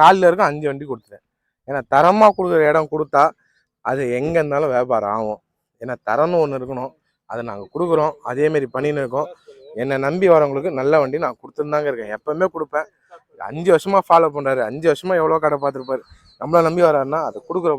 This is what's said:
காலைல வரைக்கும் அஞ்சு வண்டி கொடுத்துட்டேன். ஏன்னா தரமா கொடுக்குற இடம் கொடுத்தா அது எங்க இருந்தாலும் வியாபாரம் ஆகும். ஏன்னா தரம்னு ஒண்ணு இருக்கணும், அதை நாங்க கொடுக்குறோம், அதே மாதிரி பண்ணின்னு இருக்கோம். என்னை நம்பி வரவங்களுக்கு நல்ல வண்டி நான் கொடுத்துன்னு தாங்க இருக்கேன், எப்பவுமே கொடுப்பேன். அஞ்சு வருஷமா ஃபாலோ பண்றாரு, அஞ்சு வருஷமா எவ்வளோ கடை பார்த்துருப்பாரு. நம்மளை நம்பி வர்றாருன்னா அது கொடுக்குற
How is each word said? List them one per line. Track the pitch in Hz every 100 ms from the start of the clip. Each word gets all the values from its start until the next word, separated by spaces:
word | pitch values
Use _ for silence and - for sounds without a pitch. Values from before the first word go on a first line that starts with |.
காலைல | 160 190 180
வரைக்கும் | 185 170
அஞ்சு | 147 147
வண்டி | 139 147
கொடுத்துட்டேன். | 113 _ 104 _ _ _ _ -
ஏன்னா | 139 120
தரமா | 135 170 214 214 202
கொடுக்குற | 180 165 151
இடம் | 160 151 156
கொடுத்தா | 147 143 156 - _ _ _ _ 110
அது | 135 123 123
எங்க | 147 165
இருந்தாலும் | 151 143 151 123
வியாபாரம் | 127 113 101 110
ஆகும். | 107 104 _ _ _ _
ஏன்னா | 120 120 101
தரம்னு | 120 165 175
ஒண்ணு | 147 135
இருக்கணும், | 127 127 131 - _ _ -
அதை | 113 117
நாங்க | 101 98 156
கொடுக்குறோம், | 170 156 151 - 117
அதே | 131 151
மாதிரி | 156 127 127
பண்ணின்னு | 147 147 127
இருக்கோம். | 131 170 - - - - 110
என்னை | 135 135 139
நம்பி | 180 190
வரவங்களுக்கு | 160 143 139 175 135
நல்ல | 139 156
வண்டி | 131 151
நான் | 147 120
கொடுத்துன்னு | 139 - 147 151
தாங்க | 147
இருக்கேன், | 120 104 107
எப்பவுமே | - 156 185 165
கொடுப்பேன். | 151 151 156 _ _ - _ - 95
அஞ்சு | 147 175
வருஷமா | 165 196 196 -
ஃபாலோ | 170 160 147
பண்றாரு, | 135 131 110
அஞ்சு | 143 160
வருஷமா | 143 180 180
எவ்வளோ | 160 160
கடை | 151 143
பார்த்துருப்பாரு. | 139 135 127 131 - _ _ -
நம்மளை | 139 170 165
நம்பி | 175 165
வர்றாருன்னா | 143 135 160 135
அது | - -
கொடுக்குற | 175 165